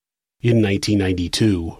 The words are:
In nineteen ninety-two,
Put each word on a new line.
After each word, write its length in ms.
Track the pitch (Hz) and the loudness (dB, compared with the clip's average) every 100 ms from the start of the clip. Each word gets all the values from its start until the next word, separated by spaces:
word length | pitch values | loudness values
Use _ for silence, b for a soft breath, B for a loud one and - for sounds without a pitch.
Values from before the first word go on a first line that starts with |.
| _ _ _ _ | _ _ _ _
In 220 | 120 117 | 0 2
nineteen 360 | 104 98 - 104 | 2 0 0 0
ninety-two, 760 | 95 90 85 - 113 95 82 - | 0 -2 -4 0 0 0 -4 -10